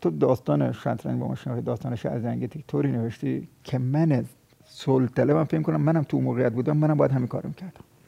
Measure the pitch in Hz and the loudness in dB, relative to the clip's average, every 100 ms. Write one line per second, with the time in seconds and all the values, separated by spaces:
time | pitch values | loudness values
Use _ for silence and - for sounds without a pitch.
0 | 175 156 139 127 - 147 127 120 127 120 | -2 2 4 2 2 2 0 -2 -4 -4
1 | 135 123 131 131 135 120 120 117 127 120 | -4 -4 -4 -6 -6 -4 -4 -4 -6 -6
2 | 143 131 117 120 120 151 - 143 143 123 | -4 -4 -4 -4 -6 -8 -6 -2 0 0
3 | 113 110 139 131 - _ - 131 127 147 | -4 -4 -4 -4 -8 _ -6 -4 0 2
4 | 160 127 120 - _ _ - - - 131 | 2 2 0 -10 _ _ -20 -4 2 2
5 | 123 - 131 156 147 160 156 156 147 160 | 2 2 2 2 2 0 0 0 2 2
6 | 143 139 131 120 127 117 127 151 151 147 | 0 0 0 0 0 0 0 2 4 4
7 | 139 135 123 - 147 151 185 - - _ | 4 2 0 -4 -8 -10 -14 -16 -20 _